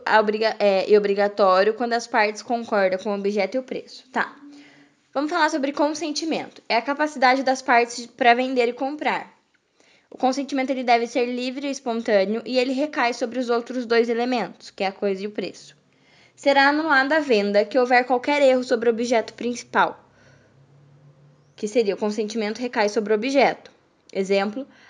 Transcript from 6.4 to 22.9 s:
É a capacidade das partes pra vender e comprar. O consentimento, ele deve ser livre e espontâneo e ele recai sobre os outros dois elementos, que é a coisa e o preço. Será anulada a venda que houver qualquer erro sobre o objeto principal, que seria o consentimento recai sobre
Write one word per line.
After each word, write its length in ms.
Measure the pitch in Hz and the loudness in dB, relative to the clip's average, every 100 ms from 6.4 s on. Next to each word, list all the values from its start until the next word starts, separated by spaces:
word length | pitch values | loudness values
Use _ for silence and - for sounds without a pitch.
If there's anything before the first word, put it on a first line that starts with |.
| - - - | -6 -12 -4
É 80 | 226 | -2
a 60 | |
capacidade 600 | 240 277 302 294 254 269 | -2 -2 -4 2 2 4
das 200 | 262 262 | 0 -2
partes 440 | - 240 240 - 233 | 2 2 2 -4 -12
pra 280 | - 247 | 2 4
vender 340 | 240 254 262 233 | 4 2 0 0
e 60 | |
comprar. 600 | 240 277 302 269 180 - _ _ _ _ _ _ _ _ | -2 -6 -4 -4 -4 -6 _ _ _ _ _ _ _ _
O 80 | - | -4
consentimento, 540 | 254 262 262 277 262 | -2 -2 -4 -4 -2
ele 120 | 262 | -2
deve 240 | 247 233 233 | 2 2 2
ser 180 | 254 240 | -2 -2
livre 420 | 247 254 254 277 | -4 -6 -6 -6
e 40 | |
espontâneo 720 | 269 254 226 233 208 190 220 - | -6 -6 -4 2 2 2 -2 -4
e 140 | 254 | -2
ele 140 | 247 | 0
recai 400 | 262 302 294 240 | -2 -4 -2 -2
sobre 260 | 247 240 240 | -2 -6 -4
os 100 | 233 | -2
outros 360 | 233 240 254 226 | -2 -4 -6 0
dois 240 | 233 233 | 2 2
elementos, 600 | 233 247 254 190 - - | 0 -2 -2 -4 -10 -16
que 140 | - | -6
é 40 | 190 | -6
a 40 | |
coisa 320 | 196 202 190 | -2 -4 -4
e 40 | 208 | -6
o 40 | |
preço. 480 | 208 185 - - _ _ _ _ _ _ | -8 -8 -10 -20 _ _ _ _ _ _
Será 360 | _ 285 277 277 | _ 2 4 4
anulada 480 | 294 320 269 277 320 | 2 2 2 2 0
a 20 | |
venda 440 | 294 214 202 202 | 2 2 2 0
que 140 | 214 269 | 2 0
houver 280 | 247 247 247 | 2 2 2
qualquer 360 | 247 269 294 | 0 0 2
erro 220 | 277 254 | 4 4
sobre 260 | 254 233 233 | 2 0 0
o 20 | |
objeto 420 | 226 240 240 214 - | 0 0 0 -2 -6
principal, 680 | 233 240 - 226 165 - _ _ _ _ _ _ _ _ _ _ _ _ _ _ _ - | -8 -8 -4 0 0 -2 _ _ _ _ _ _ _ _ _ _ _ _ _ _ _ -10
que 120 | 208 | -2
seria 260 | 233 202 | 0 0
o 40 | - | 0
consentimento 600 | 208 214 208 233 208 220 | -2 -4 -4 -4 -6 -6
recai 320 | 247 240 | -4 0
sobre 240 | 208 | 0